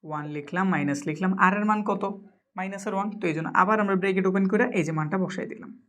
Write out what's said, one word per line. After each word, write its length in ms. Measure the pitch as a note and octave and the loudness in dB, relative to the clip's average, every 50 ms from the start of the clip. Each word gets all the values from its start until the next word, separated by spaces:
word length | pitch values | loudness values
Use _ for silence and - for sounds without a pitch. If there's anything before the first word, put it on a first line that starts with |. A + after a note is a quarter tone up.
| - D#3 | -10 -8
ওয়ান 160 | D3+ D3+ D3 D3 D3 | -8 -6 -6 -6 -8
লিখলাম, 300 | D3 C#3+ D3 - F3 F#3+ F#3+ F3+ | -8 -8 -4 -2 0 2 2 2
মাইনাস 260 | D3+ C#3+ C#3+ C#3+ C#3+ - D#3 | 2 2 0 0 -2 -2 -4
লিখলাম, 240 | D3+ D#3 F#3+ F#3 F#3 F#3+ G#3 | -4 0 0 0 4 6 4
আর 80 | F#3 F#3+ G#3 | 4 4 4
এর 60 | G#3 G#3+ | 2 2
মান 100 | G#3+ G#3 G#3 G#3 | 2 0 2 -2
কত? 140 | G3+ F#3+ G3+ G3 G3 - - - _ _ _ _ _ F#3+ | -2 -2 -2 -6 -6 -8 -14 -20 _ _ _ _ _ -8
মাইনাসের 360 | F#3+ G3 G3 G3 G3 G#3+ G3 | -8 -8 -8 -6 -6 -4 -2
ওয়ান, 120 | F#3+ G3 G#3+ G3 - | -2 -2 -4 -4 -2
তো 40 | - F3 | -2 -2
এই 40 | D#3 | -2
জন্য 120 | D#3 D#3+ - - - F#3 | -2 -4 0 4 4 4
আবার 140 | F#3+ G#3+ G#3+ G#3 | 6 4 2 2
আমরা 140 | G3 G3 F#3+ F3+ | 2 2 0 2
ব্র্যাকেট 220 | G3 F#3+ F#3 F#3+ F#3+ | 0 0 2 2 2
ওপেন 140 | F#3 G3 G3 F#3+ G#3 | 2 2 2 2 4
করে 120 | G#3 B3 B3 - F#3+ | 2 2 2 2 0
এই 60 | D#3 | -2
যে 60 | D#3 D#3+ D#3 | 0 0 -2
মানটা 180 | D3+ D3+ E3 F#3+ F#3 | -2 -2 0 -2 -2
বসাই 220 | - - - - - - | -2 -4 -6 -8 -8 -10
দিলাম। 180 | - - - - - _ | -14 -14 -16 -18 -20 _